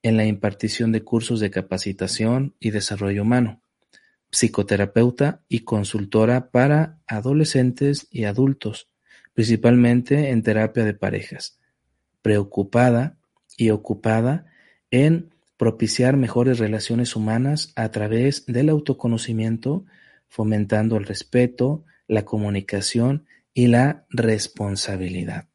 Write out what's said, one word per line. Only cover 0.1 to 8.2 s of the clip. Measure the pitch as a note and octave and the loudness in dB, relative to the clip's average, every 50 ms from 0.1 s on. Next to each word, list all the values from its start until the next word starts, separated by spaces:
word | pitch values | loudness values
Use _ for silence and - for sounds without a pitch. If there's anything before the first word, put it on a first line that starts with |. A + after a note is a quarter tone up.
| A2+ | 2
la | A2 G#2+ | 2 2
impartición | G#2+ G#2 G2 - G#2 G2 - - G#2+ - - A#2 A2+ | 0 -2 -2 -4 -4 -4 -4 -6 -6 -2 -2 0 0
de | A2 A2 A2 | 0 -2 -2
cursos | - A#2+ A2+ A2 - A#2+ A2 | -2 -2 -2 -2 -2 -2 -2
de | G#2+ G2 | -2 -2
capacitación | - F#2+ F#2 - F#2 F#2 - G2+ G2 - F#2 F#2+ - - A2 A2+ A#2+ C3 C#3 C#3 _ _ | -4 -6 -6 -4 -6 -6 -4 -6 -6 -6 -6 -6 -4 -2 0 0 0 0 -2 -4 _ _
y | - A2+ | -6 -4
desarrollo | G#2 G#2 G2 - G#2 G2 G2+ G2 G2+ G2+ | -4 -4 -6 -6 -6 -4 -4 -4 -2 -2
humano, | G2+ A2+ B2 B2 A#2+ A2 - _ _ _ _ _ _ _ _ _ _ _ _ _ _ _ | 0 2 2 2 0 -2 -4 _ _ _ _ _ _ _ _ _ _ _ _ _ _ _
psicoterapeuta | - - - A2+ - - G2 - G#2+ G2 G2+ G2 _ A2+ A#2+ B2 B2 - C#3+ D3 - - _ _ | -2 0 0 0 0 -2 0 0 0 0 0 0 _ 2 2 2 2 0 -2 -2 -2 -6 _ _
y | - A2+ | -6 -6
consultora | - - A#2 G#2 G2+ - - G#2 G2+ G2+ - A2 A2 A2+ B2 B2+ B2 _ | -2 -2 -2 -2 -2 -2 -4 -6 -6 0 2 2 4 4 2 0 -2 _
para | - A#2+ B2+ C#3+ D3 D3+ D#3 D#3+ - _ _ | 2 2 4 4 4 2 2 -2 -6 _ _
adolescentes | - A#2 G#2+ A2+ C3 C#3+ D3+ D#3 D3+ - C3+ B2+ B2+ B2 - C#3 C#3+ C#3+ C#3 - _ | -8 -8 -4 -2 0 2 2 2 2 2 2 2 2 0 0 -2 -2 -2 -2 -8 _
y | - B2 | -8 -4